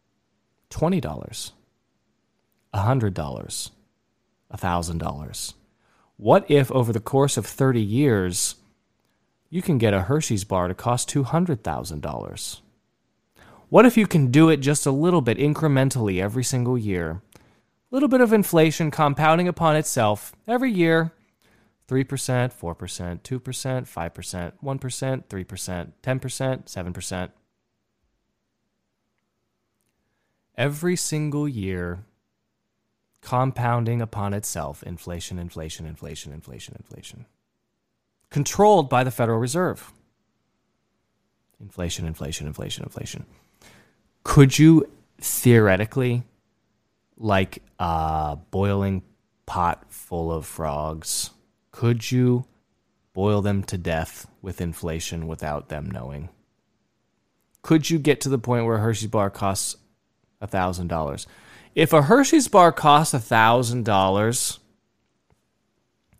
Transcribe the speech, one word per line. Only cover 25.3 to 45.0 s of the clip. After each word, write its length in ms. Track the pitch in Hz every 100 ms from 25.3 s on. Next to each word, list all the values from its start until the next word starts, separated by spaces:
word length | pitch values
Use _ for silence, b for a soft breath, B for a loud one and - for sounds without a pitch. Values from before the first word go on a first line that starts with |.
| 98
percent, 480 | 90 92 - 90 82 -
ten 160 | - 131
percent, 500 | 131 - 131 131 -
seven 240 | - 87
percent. 380 | 90 - 92 90 _ _ _ _ _ _ _ _ _ _ _ _ _ _ _ _ _ _ _ _ _ _ _ _ _ _ _ _ _ _ _ _ -
Every 400 | 135 147 175 180
single 520 | - 151 151 147 147
year, 560 | 120 95 92 87 90 107 _ _ _ _ _ _ _ _ _ _ _
compounding 840 | - 127 131 123 120 120 117 120
upon 320 | 110 104 101
itself, 480 | 101 - - 71 80
inflation, 560 | 90 85 - 87 - 90
inflation, 480 | 87 85 80 - 80
inflation, 460 | 78 78 76 -
inflation, 420 | 76 - - - -
inflation. 500 | - - - - 120 _ _ _ _ _ _ _ _ _ _
Controlled 580 | 143 143 - 208 202 139
by 160 | 127
the 80 | 127
Federal 260 | - 117 113
Reserve. 540 | 123 160 175 - - - _ _ _ _ _ _ _ _ _ _ _ _ _ _ _ _
Inflation, 440 | 104 - 87 -
inflation, 440 | 82 80 71 - 73
inflation, 340 | - 50 -
inflation. 420 | - - - - - _ _ _ b b b b b _
Could 340 | - - 135 -
you 320 | 156 160 - -